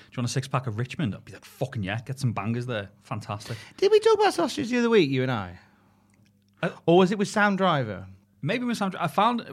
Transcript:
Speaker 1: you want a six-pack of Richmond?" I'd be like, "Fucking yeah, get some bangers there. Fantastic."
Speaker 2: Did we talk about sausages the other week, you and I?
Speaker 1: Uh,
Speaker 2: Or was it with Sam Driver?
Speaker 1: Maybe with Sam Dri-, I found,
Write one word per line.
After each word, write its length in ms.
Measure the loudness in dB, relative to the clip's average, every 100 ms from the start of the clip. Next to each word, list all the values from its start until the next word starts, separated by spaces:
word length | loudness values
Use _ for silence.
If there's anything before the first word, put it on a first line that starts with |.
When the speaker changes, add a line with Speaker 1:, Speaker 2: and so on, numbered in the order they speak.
| -12
Speaker 1:
you 40 | -6
want 100 | -4
a 40 |
six-pack 360 | -4 -4 -4 -4
of 100 | -6
Richmond?" 380 | -6 -4 -4 -6
I'd 80 |
be 80 | -14
like, 120 | -20
"Fucking 380 | -20 -8 -6 -4
yeah, 160 | -4 -6 -8
get 140 | -4
some 120 | -4
bangers 340 | -2 -4 -4 -4
there. 240 | -6 -8 _
Fantastic." 540 | -12 -10 -8 -10 -10 -14 -14 -2
Speaker 2:
Did 120 | 4
we 80 | 4
talk 160 | 6
about 200 | 4 4
sausages 360 | 2 -2 -2 -2
the 80 | 0
other 120 | 4
week, 200 | 4 4
you 140 | 2
and 80 | 0
I? 260 | -2 -6 -12 -20 _ _ _ _ _ _ _ _ _
Speaker 1:
Uh, 80 | -8 -2 4
Speaker 2:
Or 120 | 6
was 140 | 6
it 60 | 2
with 100 | -2
Sam 260 | 2 2 2
Driver? 500 | 2 2 -2 -6 -12 -20 _ _
Speaker 1:
Maybe 220 | -4 -2
with 120 | -2 -2
Sam 120 | -4
Dri-, 80 | -2
I 60 | -2
found, 420 | 2 2 0 -6